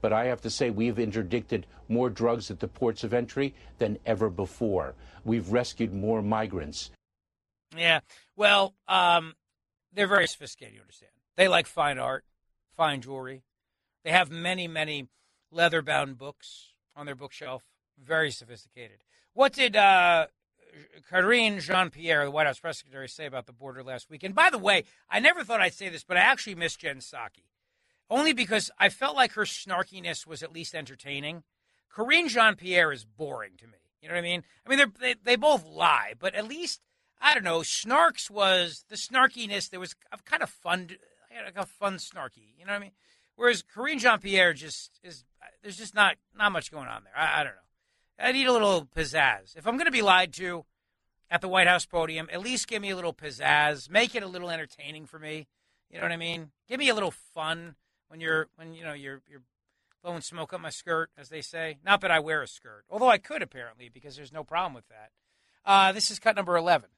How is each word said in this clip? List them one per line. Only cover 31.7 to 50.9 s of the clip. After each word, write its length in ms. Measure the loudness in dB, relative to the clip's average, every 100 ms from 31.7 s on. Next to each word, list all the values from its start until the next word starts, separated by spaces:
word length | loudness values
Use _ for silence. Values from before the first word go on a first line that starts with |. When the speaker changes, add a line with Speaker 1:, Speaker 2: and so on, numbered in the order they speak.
| _ _
Speaker 2:
Karine 360 | -8 0 2 2
Jean-Pierre 640 | 2 2 2 0 2 2
is 120 | 0
boring 520 | -10 _ -10 -8 -12 _
to 80 | -20
me. 120 | _ _ _
You 80 | -8
know 60 |
what 60 | -6
I 20 |
mean? 220 | -2 -4 -6 _
I 40 | -4
mean, 100 | 2
they're, 140 | 2 2
they, 140 | -6 -4
they 160 | 0 4
both 280 | 4 4
lie, 500 | 0 0 4 4 0 -6
but 200 | -6 -4
at 100 | -8
least, 360 | -8 -8 -10 _ _ _ _
I 140 | 2
don't 80 | 2
know, 200 | 2 -2
Snarks 680 | -2 -6 0 4 4 2 -10
was 540 | 0 2 2 0 -6 _
the 80 | -12
snarkiness. 760 | -4 2 2 0 -8 -8 -8
There 100 | -12
was 160 | -14 -16 _
a 60 | -20
kind 240 | -4 -4
of 80 | -4
fun, 400 | -8 -4 -4 -4 -18 _ _ _ -16
like 120 | -14 -10
a 100 | -12
fun 300 | _ -6 -6
snarky. 580 | -12 -12 -14 _ _ _
You 80 |
know 80 | -10
what 40 | -10
I 40 |
mean? 100 | -10 _ _ _ _
Whereas 300 | _ 0 0
Karine 340 | -4 -10 -6 0
Jean-Pierre 540 | 4 2 2 4 4
just 480 | 2 -8 -14 -16 _
is, 220 | -20 -20 _ _ -20 _
there's 160 | -18 -14
just 180 | -10 2
not, 180 | 2 2 _
not 200 | -2 0
much 180 | 0 -6
going 160 | -12 -12
on 160 | -14
there. 100 | -12 -4
I, 240 | 0 0
I 20 |
don't 120 | -2
know. 60 | -6 _ _ _ _ _ _
I 100 | -2
need 160 | 0 2
a 40 |
little 320 | 4 4 2
pizzazz. 720 | -2 -6 -2 2 2 2 -6 -10
If 100 | -6
I'm 120 | 0
gonna 120 | 0
be 120 | 2
lied 320 | 4 6 4
to 320 | -2 -8 -8 -12 _ _